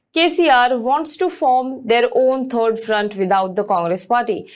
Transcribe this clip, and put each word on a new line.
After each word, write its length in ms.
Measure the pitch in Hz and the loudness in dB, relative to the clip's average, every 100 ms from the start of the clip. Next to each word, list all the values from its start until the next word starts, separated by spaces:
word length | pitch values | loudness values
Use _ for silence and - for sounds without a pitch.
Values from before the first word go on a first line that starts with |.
| _ | _
K 140 | 320 339 | 0 2
C 220 | 349 330 | 2 4
R 280 | 247 247 254 | 4 4 0
wants 380 | 233 285 311 - | -2 -2 -2 -4
to 140 | 370 | -4
form 580 | 359 277 254 262 262 233 | -2 0 0 0 -4 0
their 220 | 233 247 | 2 2
own 360 | - 262 262 262 | 2 2 0 -2
third 280 | 233 226 226 | -2 0 -2
front 380 | 214 214 208 196 | -2 -2 -2 -2
without 400 | 185 196 190 185 | 0 0 0 -4
the 80 | |
Congress 420 | 202 185 170 180 - | -2 0 0 -2 -2
party. 440 | 240 233 202 - | -2 -2 -4 -8